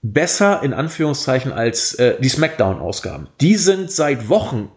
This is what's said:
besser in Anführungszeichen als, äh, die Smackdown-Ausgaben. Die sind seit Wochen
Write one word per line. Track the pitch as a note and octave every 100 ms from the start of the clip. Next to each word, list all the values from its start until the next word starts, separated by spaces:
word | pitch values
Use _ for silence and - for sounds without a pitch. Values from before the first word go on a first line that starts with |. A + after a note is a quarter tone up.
besser | A2 A#2 E3+ - G3+ G3+
in | C#3
Anführungszeichen | A#2+ D#3 - D3+ C#3 - C3 B2+
als, | - A#2 A2+ - -
äh, | B2 -
die | C3
Smackdown-Ausgaben. | C#3 D#3 - F#2+ F2+ F2 - - F2+ - _
Die | D#3 G#3
sind | F3 F#3+ F3+
seit | - D3+ B2+ A2
Wochen | G#3 - B2 G2+